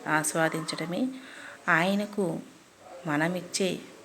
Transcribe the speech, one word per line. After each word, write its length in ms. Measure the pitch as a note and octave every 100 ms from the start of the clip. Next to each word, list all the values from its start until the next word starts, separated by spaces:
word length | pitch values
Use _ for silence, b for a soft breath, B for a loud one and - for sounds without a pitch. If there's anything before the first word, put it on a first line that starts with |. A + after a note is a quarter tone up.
| D3+
ఆస్వాదించడమే 1000 | D#3 D3+ E3 D#3+ D#3+ D#3+ D3 E3 F#3 C4 B B B B B -
ఆయనకు 720 | E3 F#3 G3+ G#3 - F3 D#3+ - - - - - - E3
మనమిచ్చే 720 | D3 E3 F3+ E3+ - F#3 - - -